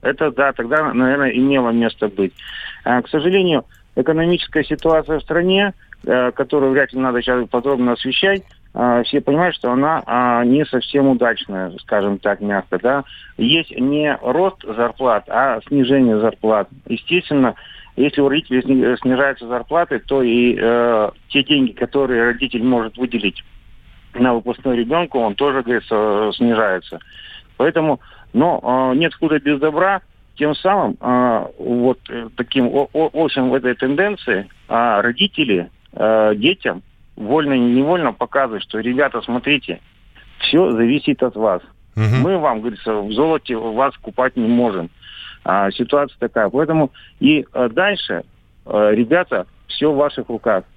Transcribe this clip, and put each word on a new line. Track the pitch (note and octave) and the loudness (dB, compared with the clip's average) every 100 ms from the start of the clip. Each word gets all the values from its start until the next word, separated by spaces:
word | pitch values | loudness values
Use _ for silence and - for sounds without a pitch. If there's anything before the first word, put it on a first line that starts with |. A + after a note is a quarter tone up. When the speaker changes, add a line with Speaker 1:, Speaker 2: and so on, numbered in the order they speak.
Speaker 1:
Это | - D3 D#3 | -2 -2 -2
да, | B2 C#3 | 0 -2
тогда, | C3 A#2 D3+ D3+ | -2 -2 0 0
наверное, | A#2 B2+ C#3+ C3+ | 0 2 2 0
имело | A2+ C3 C#3 A#2+ | 2 2 2 2
место | A#2 A#2 - G#2+ | 2 0 0 -4
быть. | G2 F#2+ - - - - - | 0 -2 -4 -18 -14 -16 -10
А, | - B2 | -2 -2
к | A#2+ | 0
сожалению, | D#3+ D#3 F#3+ F3+ D3 - - _ - | -2 0 2 2 0 -2 -20 _ -4
экономическая | C3 D#3+ E3 F3 - D#3+ | 0 2 2 0 -2 -4
ситуация | C#3+ D3 E3 D#3+ D3+ D#3 | -2 -2 2 0 0 -4
в | |
стране, | - D#3+ F3+ F#3+ G3+ F#3 _ - - | -2 -2 2 2 0 -4 _ -14 -2
э, | B2 B2 | 0 0
которую | - C3+ D3+ C3+ | -2 -2 2 2
вряд | C3+ C3+ | 2 0
ли | B2+ | -2
надо | C3 B2 | -2 -2
сейчас | A#2+ B2 A#2 | 0 -2 0
подробно | B2 B2+ C3+ B2 | -2 0 0 0
освещать, | A#2+ C3 C3 G3 G3 G3 - - | 0 -4 0 0 0 -4 -20 -14
а, | - B2 A#2+ | -2 2 2
все | A#2 C#3+ | 2 -2
понимают, | B2+ C#3+ F3 D#3 | 0 0 0 -2
что | B2 | -2
она, | B2 C#3+ D#3+ - | 0 0 -2 -2
а, | A#2 B2 A#2+ A#2+ | 0 2 2 4
не | C3+ D3+ | 2 2
совсем | C3 - C#3+ C3+ | -2 -2 0 2
удачная, | B2+ A#2+ A2 - F#2+ F#2 F2+ | 2 0 -2 -6 -8 -8 -10
скажем | - G#2+ G2+ G2 | -4 -2 0 -2
так, | G#2+ G2+ | -2 -2
мягко, | G2+ G2+ - F#2 | -2 -4 -2 -2
да. | A#2 C#3 C3+ - - - | 0 -2 -4 -16 -20 -4
Есть | A2+ D#3+ D#3+ | 0 0 -2
не | - C3 D3 D3+ C3+ | -4 -2 0 0 -2
рост | B2 C#3 F#3+ F#3 | -2 0 0 -2
зарплат, | - A2 A#2+ - C3 G#2+ - | -12 -4 -4 -2 0 0 0
а | A2 C3+ A2+ - | 0 0 -2 -2
снижение | C#3+ B2 C#3 B2+ G#2+ | 0 4 4 4 4
зарплат. | A2+ - A2 A2 G2 - - | 0 0 0 0 0 -8 -8
Естественно, | A#2+ - F3 - D3 B2+ - - - - - | -8 -2 -4 0 2 2 0 -16 -20 -18 0
если | C#3 C#3+ | 0 2
у | C#3 | 2
родителей | C#3+ D#3 C3 | 0 0 -2
сни-, | B2 C3+ A#2+ B2 | 2 2 2 0
снижаются | B2+ B2+ C#3 B2+ A#2 | 0 2 0 -2 -6
зарплаты, | B2 A#2 D#3+ E3+ B2 | -8 -2 -2 0 -4
то | - C#3 | -2 0
и, | B2 A#2 A#2+ G#2 | 2 4 2 2
э, | G#2+ A#2+ A#2+ A2+ G#2+ - - | 2 2 2 2 0 -4 -4
те | C#3+ | -4
деньги, | C3+ D3 C3 | 0 2 2
которые | - B2+ C#3 C3+ B2 | -2 -4 0 0 2
родитель | A#2 A#2+ B2+ A#2 | 0 0 -4 -2
может | A#2+ B2 A2 - | 0 0 -2 -6
выделить | B2 A#2+ G2+ - - - - - - - - | -4 -2 -4 -6 -18 -20 -20 -20 -20 -20 -16
на | - B2 A#2 | -2 0 0
выпускной | A#2 A#2+ C3+ A#2+ | -2 -6 -2 -2
ребенку, | A#2 D#3+ E3+ C3+ | 0 -2 -2 -2
он | A2+ G2+ | -2 0
тоже, | C#3+ C3+ | 0 0
говорится, | A#2+ A#2+ - A2 G#2+ G2+ G#2+ - | -2 -4 -2 -2 0 0 -2 0
снижается. | A#2+ A2+ G#2+ F#2 - E2+ - - - - - _ | 0 2 0 -2 -6 -18 -18 -20 -20 -20 -20 _
Поэтому, | C3+ E3 D#3 C#3 - - - | 0 2 0 -2 -6 -20 -6
но, | - D#3+ C#3+ - B2+ C3 | 0 2 0 0 0 2
э, | B2+ | 2
нет | E3 - | 0 -2
худа | D#3+ D3+ | 0 0
без | C#3+ D3 | 0 0
добра. | D3+ D3+ F#3 G3 - _ _ - | 0 0 0 0 -6 _ _ -4
Тем | D3 D3+ | -2 0
самым, | F#3 G3+ C3+ - | 0 0 0 -4
э, | - B2+ B2+ A2+ - - | 0 2 2 0 -2 -10
вот, | - A#2+ B2 B2 - | -4 0 2 0 -6
э, | A#2+ A2+ - | -12 -10 -10
таким | B2 C#3 A#2+ | -4 0 0
о-, | B2+ C#3 | 0 -2
о-, | D3+ D#3+ D3 D#3+ | 0 -2 0 -2
осем | - B2+ | 0 0
в | |
этой | C3 B2 A#2+ | 0 0 -2
тенденции, | C3 C#3+ G3 G3+ - G2 G2 - - | -2 0 0 -2 -4 -4 -4 -16 -4
а, | A#2 A#2+ G#2 | 0 2 2
родители, | A#2+ A#2+ G3+ - C#3 F#2+ F2 _ _ | 0 0 -4 -2 0 0 -2 _ _
э, | - G#2+ A2 G#2+ G#2+ | -2 2 4 2 2
детям | B2 G3 B2+ F#2 - _ - - | 0 0 -4 -6 -12 _ -20 -12
вольно | G#2+ D3+ D3 | -2 0 2
и | C3+ | 2
невольно | A#2+ A#2+ C#3+ F3+ C#3+ | 2 2 2 2 0
показывают, | G2+ A#2 C#3 C3+ G#2+ | -2 -4 -2 -2 -4
что, | - G#2+ | -8 -6
ребята, | A2+ B2+ C#3 B2 | -4 0 -2 -2
смотрите, | - B2 C3 C#3+ - F2 _ _ - - - - | -4 -4 -2 -2 -2 -12 _ _ -20 -20 -20 -8
все | - D#3+ F#3 | 0 2 2
зависит | A2+ A#2 C#3+ - C#3 | 2 2 2 0 0
от | B2+ G#2 | -2 0
вас. | G#2+ F#2 - _ - - | 0 0 -6 _ -12 -2
Speaker 2:
Мгм. | A2 B2 | 0 2
Speaker 1:
Мы | C#3+ F#3+ | 2 2
вам, | D3+ A#2 | 0 -2
говорится, | A2+ G#2 - | -4 -8 -4
в | G#2+ G#2 | -4 -4
золоте | A2 D#3 D#3 - A#2 | 0 0 0 -2 -6
вас | A2+ A2 C3+ - | -4 -2 -2 -2
купать | - - B2+ B2+ | -14 -4 -2 0
не | A2+ | 0
можем. | A#2+ A#2+ F#2+ E2 _ - - - - | 2 2 -2 -8 _ -20 -20 -20 -12
А, | - G2 G2 | -2 0 0
ситуация | G2 A#2+ C#3+ C#3+ - | -2 0 0 0 -4
такая. | A#2 - G#2 | -4 0 0
Поэтому | A#2+ D3+ D#3+ C#3+ - - _ | 0 0 2 0 -4 -20 _
и, | C3+ D3+ - | 2 2 0
э, | - B2 | -2 -2
дальше, | A2+ F#3+ G3+ - F2+ - _ _ _ - | 0 0 0 -4 -6 -8 _ _ _ -4
э, | G#2 G#2+ | 2 4
ребята, | G#2+ A#2 E3 F3+ A2 F2+ - _ | 4 2 2 0 -4 -6 -14 _
все | - D3 | -2 0
в | C#3+ | 2
ваших | C#3+ - A#2 | 0 -2 -8
руках. | A#2 B2 G2 - | -4 0 0 -2